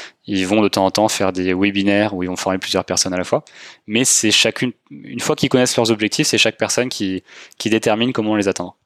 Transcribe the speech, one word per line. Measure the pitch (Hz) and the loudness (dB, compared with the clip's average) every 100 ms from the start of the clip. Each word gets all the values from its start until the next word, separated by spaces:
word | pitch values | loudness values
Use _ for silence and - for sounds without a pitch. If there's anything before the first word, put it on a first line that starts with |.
| - _ - | -18 _ -4
Ils | 98 92 | -2 2
vont | 110 | 2
de | 101 | 2
temps | 101 | 2
en | 95 | 2
temps | 107 110 | 2 0
faire | - 95 | 0 -2
des | 92 92 | -2 -2
webinaires | 92 101 101 98 101 107 | 0 0 0 2 2 0
où | 95 | -2
ils | 90 | -6
vont | |
former | 90 98 92 | -4 -2 -4
plusieurs | - 95 | -2 -4
personnes | - 90 92 | -2 -2 -2
à | 92 | -4
la | |
fois. | 90 156 - - - - - | -2 -2 -4 -20 -20 -18 -4
Mais | 110 | 0
c'est | 131 - 110 | 2 2 2
chacune, | - 113 - 123 - - | 2 2 0 -4 -6 -16
une | 143 - 120 | -20 -12 -6
fois | - 151 | -2 0
qu'ils | 143 | 2
connaissent | 131 127 - | 4 2 2
leurs | 113 | 2
objectifs, | 110 107 - 156 | 2 0 0 0
c'est | 110 | 2
chaque | 110 - | 2 0
personne | 104 - 123 | -2 -2 -2
qui, | - 98 92 - - - - | -2 -4 -4 -8 -20 -20 -6
qui | 110 | 0
détermine | 113 117 107 120 | 2 2 2 0
comment | 117 107 | 0 0
les | 104 98 | 0 0
atteindre. | - 90 - | -2 -6 -14